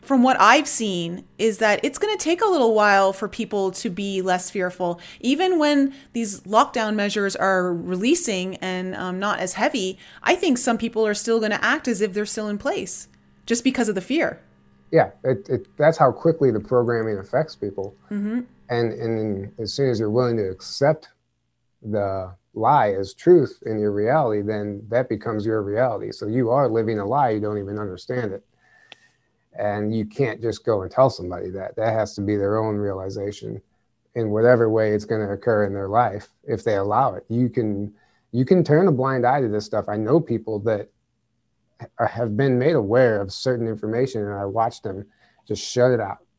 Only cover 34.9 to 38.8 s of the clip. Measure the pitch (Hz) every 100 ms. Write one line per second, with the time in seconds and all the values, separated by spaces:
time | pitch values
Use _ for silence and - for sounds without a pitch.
34.9 | 104 107 - 104 101 - 107 104 98 98
35.9 | 107 120 101 - _ - 117 - 101 101
36.9 | 107 135 90 - 117 123 127 110 101 104
37.9 | - _ _ _ 123 131 185 160 151